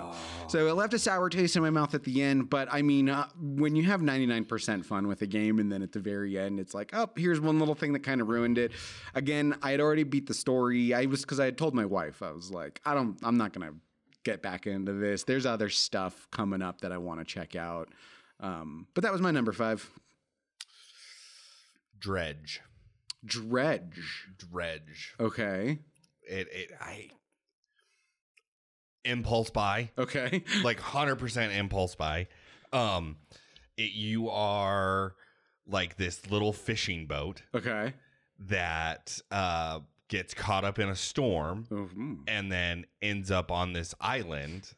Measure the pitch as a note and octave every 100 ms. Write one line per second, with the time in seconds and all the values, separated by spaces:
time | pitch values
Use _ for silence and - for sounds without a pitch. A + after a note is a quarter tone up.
0 | - E2+ - - - E3 D#3 E3+ G#3+ A3+
1 | A3 F#3+ F3+ F3 F3 F3 D#3+ D#3 D3 D3
2 | C3 C3 C#3 C3+ C3 C#3+ C3 C#3+ D3 C#3
3 | C3+ C#3 C#3+ F3 D3 C#3 D3+ D#3 E3+ G3
4 | D3+ C3+ B2 A#2 A2 A2+ - G2+ - G2+
5 | G2+ G2 G#2 G#2+ G#2+ G#2+ G#2 G2 F#2+ G#2+
6 | G2+ G2+ G2+ F#2+ G2 G2 F#2+ G2+ G#2+ G3+
7 | A3+ D#3+ F3 D#3+ D#3 D#3 D#3 D3+ D3+ C#3
8 | C#3 C3 A2 A#2 A#2+ A#2+ A#2 - - -
9 | - C3 C#3 D3 D3 C#3+ C3+ C#3 D3+ D3+
10 | C#3+ C#3 C#3 A2+ - B2+ B2 B2 A#2+ A#2+
11 | C3+ C3+ - C#3 C3 B2 D#3+ B2+ G2+ F#2+
12 | D#2 - F2+ D#2 F2+ F2+ D2+ - D3 C#3+
13 | A#2+ F#2+ A#2 A#2+ G#2 F#2+ D#2+ D#2 - _
14 | _ _ - G2+ G2+ F2+ G#2 G2 F#2+ G2+
15 | G#2 G2 - C3 B2+ A2+ G#2 - - G#2
16 | F#2 - - - G2+ F#2+ F#2 - F#2+ F2+
17 | F2 E2 E2 G2 E2 F2 E2+ E2+ E2 -
18 | - - _ - F#2+ E2+ D#2+ D#2 F#2+ -
19 | G#3+ F#3+ F3+ D3+ A2+ G2 A2+ A2 - -
20 | _ _ _ _ _ _ - - - -
21 | - - - - - - _ _ _ G#2
22 | F#2+ F#2+ D#2+ D2+ D2+ - - _ - _
23 | - - A2 A#2+ A2 B2 D3+ A2 F2 F2
24 | D#2 - G2 F#2 F2 F2 E2+ D#2 D#2 D2+
25 | - - A2+ A#2+ G#2 F#2+ A#2 D3+ - _
26 | _ _ - F#2+ F#2 F#2 E2+ F2 - G#2+
27 | - - _ _ _ _ _ _ _ _
28 | _ _ _ _ _ _ _ _ _ _
29 | B2 B2 A2 A#2 A2 A2 G2+ G#2 A#2+ -
30 | B2+ C#3+ B2+ F3+ - G3+ B2+ A2 - C#3
31 | D3 B2+ B2 A#2+ A2 G2+ G2 G2 F#2 -
32 | D#2+ D#2+ F2+ - - - - C3 A2 F#2
33 | D#2+ D2+ - - - - - - A2 G#2+
34 | G#2+ A2 A2+ G2+ G#2 G#2 G2 G2 F#2+ F#2+
35 | F#2+ - - _ _ _ - G2 F2+ F2+
36 | F2+ - F#2+ G#2 G#2+ G#2 - A2 - E2+
37 | D#2 D2 D#2 - - A#2+ A#2+ G#2+ A#2 C3+
38 | _ _ _ - F#2+ G2 F2 D#2+ D#2+ D#2+
39 | - - - G2 F2+ E2 D#2+ D#2+ C#2+ _
40 | - G2 F2+ - - F#2+ G2 G2+ G2 F#2+
41 | - - C3 E2+ D2+ G2 A2+ G#2 F#2+ F#2
42 | C#3 F2 C#2+ G#2+ G2 F#2 F2 E2+ - _
43 | G#2 G2+ F#2+ F#2 F2 F2 F2+ F2 E2 -
44 | G#2 C3 F2 D2 D2 F2+ -